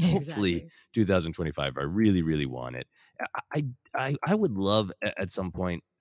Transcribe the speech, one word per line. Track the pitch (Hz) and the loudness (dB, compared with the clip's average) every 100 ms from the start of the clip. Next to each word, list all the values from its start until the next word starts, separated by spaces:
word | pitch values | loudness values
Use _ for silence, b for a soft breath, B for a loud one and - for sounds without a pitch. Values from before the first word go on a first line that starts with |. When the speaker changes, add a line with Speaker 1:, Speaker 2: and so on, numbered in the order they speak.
Speaker 1:
Hopefully | 180 175 143 151 95 | 2 2 -2 0 0
Speaker 2:
Exactly. | 85 80 b b | 0 -4 b b
Speaker 1:
two | 117 | 0
thousand | 98 95 82 | 2 2 0
twenty-five. | 80 80 71 71 65 | -4 -4 -4 -4 -4
I | |
really, | 71 98 110 95 | -4 2 4 4
really | 80 78 69 | 2 0 -2
want | 62 62 62 | -6 -10 -10
it. | - b b b | -14 b b b
I, | 85 - - | -10 -10 -6
I, | 156 139 123 _ 135 | -4 -6 -8 _ -6
I, | 131 143 | -4 -2
I | - 214 | 2 2
would | 190 | 2
love | 98 98 107 98 - | 2 4 4 4 -2
a-, | 104 - | -6 -4
at | 92 | -6
some | - 92 | -4 -6
point, | 90 90 85 - - | -4 -4 -4 -8 -8